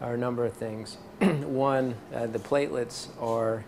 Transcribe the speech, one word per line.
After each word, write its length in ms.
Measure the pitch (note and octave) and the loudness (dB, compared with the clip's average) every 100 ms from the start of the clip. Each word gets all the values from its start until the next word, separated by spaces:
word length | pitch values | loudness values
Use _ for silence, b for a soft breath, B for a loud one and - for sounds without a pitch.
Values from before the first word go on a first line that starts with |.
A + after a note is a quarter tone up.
are 140 | A#2+ | -4
a 40 | A#2+ | 0
number 280 | B2 A#2+ A#2+ | 0 0 0
of 60 | |
things. 440 | - A2+ A2 G#2+ - - | -2 -6 -6 -8 -12 -16
<clears throat> 100 | - | 2
One, 800 | F#3 D3+ C#3 C3 C3+ C3+ C3 A2+ - | 4 4 0 2 4 4 2 -2 -6
uh, 120 | B2+ A#2 | -4 -2
the 100 | A2 | -2
platelets 720 | - C#3+ C#3+ B2 A#2 - - - | 2 2 2 0 -2 -6 -10 -4
are 440 | A#2 A2+ A2+ A2+ | 0 2 2 0